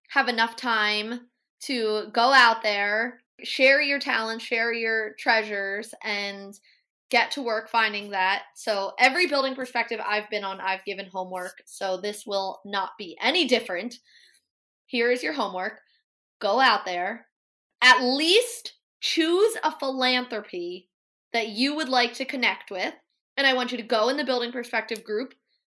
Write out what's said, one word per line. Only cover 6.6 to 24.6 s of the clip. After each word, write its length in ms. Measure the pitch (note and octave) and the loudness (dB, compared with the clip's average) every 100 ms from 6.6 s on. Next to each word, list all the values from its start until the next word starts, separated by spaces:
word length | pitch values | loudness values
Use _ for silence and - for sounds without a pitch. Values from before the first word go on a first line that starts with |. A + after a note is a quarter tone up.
| _ _ _ _ - | _ _ _ _ 0
get 220 | A#3+ - | 2 2
to 100 | - | -4
work 260 | A#3 A3 A3 | -4 -4 -2
finding 420 | A#3 G#3+ G#3 G3+ | 0 0 -2 -6
that. 340 | G3 F#3 G3 - | -2 0 0 -6
So 380 | - - G3+ G3 - | -8 -4 -2 -4 2
every 280 | C4 D4 E4+ | 4 4 2
building 300 | C#4+ C4+ C4 | 2 0 -4
perspective 440 | B3 A#3+ A3+ A3 - | -4 -4 -4 -4 -4
I've 240 | G#3 G#3+ | -4 -4
been 140 | G#3 | -6
on, 160 | G3 F#3+ | -6 -6
I've 240 | F#3+ F#3+ | -4 -4
given 220 | G3+ G3 F#3+ | -6 -10 -10
homework. 500 | F#3+ F#3 F3+ F#3 - - | -10 -8 -6 -8 -12 -16
So 340 | - G3 F#3 | -8 -4 -4
this 240 | G#3 G#3 | -6 -8
will 360 | A3 G3 F#3+ - | -6 -4 -4 -8
not 260 | G3+ G3+ F#3+ - | -6 -6 -6 -8
be 220 | F#3 - | -14 -4
any 280 | A#3+ F4 C4+ | 0 0 2
different. 480 | A#3 - F3 A#3 - _ _ _ _ _ _ _ _ _ | 0 0 -6 -8 -12 _ _ _ _ _ _ _ _ _
Here 240 | B3 A#3 | 0 2
is 120 | B3 | 2
your 100 | D4+ | -2
homework. 480 | C#4+ G3+ F3+ G3+ - _ _ _ _ _ - | -2 -2 -4 -6 -8 _ _ _ _ _ -4
Go 200 | G3+ A3+ | 0 4
out 240 | C4 G3+ | 6 4
there. 420 | F#3 F3 F#3 A#3 - _ _ _ _ - | 0 -4 -4 -6 -14 _ _ _ _ 4
At 200 | B3+ D#4+ | 8 8
least 720 | B3 C#4 D#4+ G4+ A#4+ - - - _ _ | 6 2 4 4 4 -4 -12 -16 _ _
choose 560 | - - D#4+ F4 G#4+ - | -2 2 2 4 4 2
a 120 | D#4 - | -2 -2
philanthropy 1120 | C4+ C4 B3+ B3+ B3 A3 - F3+ F3 G#3+ - _ _ _ _ | -4 0 2 2 0 -8 -8 -8 -8 -10 -14 _ _ _ _
that 160 | A#3 A3+ | -4 -2
you 260 | G#3 C4+ | -2 -2
would 140 | D4 C4 | -2 0
like 260 | B3+ A#3+ | 2 0
to 100 | - | -2
connect 460 | C4 C4+ A3+ F#3+ - | -6 -2 -2 -2 -6
with. 240 | F#3 A3 - _ _ _ - | -6 -6 -8 _ _ _ 0
And 100 | C#4 | 2
I 80 | |
want 180 | B3+ B3 | 2 0
you 60 | B3 | -4
to 60 | |
go 240 | A3 A3+ A3+ | 0 2 2
in 80 | C#4+ | 0
the 80 | |
Building 280 | C4 B3 A#3+ | -2 -2 -4
Perspective 500 | B3+ | -6